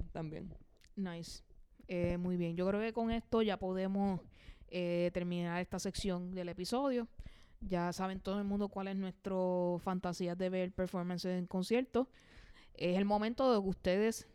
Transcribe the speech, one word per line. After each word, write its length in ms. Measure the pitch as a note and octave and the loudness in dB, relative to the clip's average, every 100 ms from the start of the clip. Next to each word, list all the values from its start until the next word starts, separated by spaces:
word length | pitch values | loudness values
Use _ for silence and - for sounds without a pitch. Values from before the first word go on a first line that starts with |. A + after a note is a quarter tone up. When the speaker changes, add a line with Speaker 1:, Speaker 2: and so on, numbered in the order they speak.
| E3+ | -6
Speaker 1:
también. 400 | D#3+ D#3 D#3+ - - - - - - | -6 -6 -6 -10 -14 -18 -20 -16 -6
Speaker 2:
Nice. 460 | F#3 E3+ E3+ - - - - - - | -6 -6 -10 -14 -16 -20 -20 -20 -4
Eh, 280 | F3+ F3 F3 | 0 0 0
muy 180 | F3+ F3+ | 0 0
bien. 200 | E3+ E3+ | 0 0
Yo 100 | F#3 | 0
creo 120 | G3+ | 2
que 120 | A3+ | 0
con 180 | A3 A3+ | -2 0
esto 320 | A3+ - A3+ | 0 0 2
ya 160 | A3 F#3+ | 2 0
podemos, 640 | F#3+ F#3 F#3+ G3 G3 F#3 - - - - - | -2 0 0 2 2 0 -4 -18 -18 -18 -8
eh, 420 | F3+ F3 F3 F3 | -4 0 2 2
terminar 480 | F3+ F3 F3 F3 F3 | 0 -2 -2 -2 -2
esta 180 | F3+ F3+ | -4 -4
sección 560 | G3 - G3+ F3+ F3+ | -4 -2 -2 -2 -2
del 140 | F#3 F3 | -6 -6
episodio. 600 | F3 F3+ A#3+ C#4 B3 A#3 - - - - - | -6 -2 2 2 2 -2 -8 -16 -16 -20 -12
Ya 320 | G3+ F3+ F3 | -2 0 0
saben 280 | F3 F#3+ F#3+ | 0 -4 -4
todo 180 | F#3+ G3 | -2 -2
el 60 | |
mundo 240 | G3+ G3+ G3+ | 0 0 0
cuál 200 | G3+ F#3+ | -2 -4
es 80 | F#3+ | -2
nuestro 840 | F#3+ - - F#3+ F#3 F3+ F3 F3 | -4 -6 -2 2 4 4 4 2
fantasía 520 | F#3+ F#3 F#3 E3+ F3+ | 0 0 -2 -2 -2
de 140 | F3 F#3 | 0 0
ver 220 | F#3 F3+ | 0 -2
performances 640 | - F#3 F#3 F3 F3+ F3+ F3+ | 0 -2 0 -2 -2 -2 -2
en 80 | F3 | 0
concierto. 640 | F#3+ F#3 A#3 C4 A#3 B3+ - - - - - - | -2 2 2 4 0 0 -4 -20 -20 -20 -20 -20
Es 220 | - F3 F3+ | -4 0 2
el 80 | |
momento 480 | G3+ G#3 G#3+ A#3+ C4 | 4 4 2 4 6
de 80 | A3 | 6
que 80 | F#3+ | 4
ustedes 600 | F3+ F#3 F#3 A3 A3+ - | 0 2 4 2 0 -8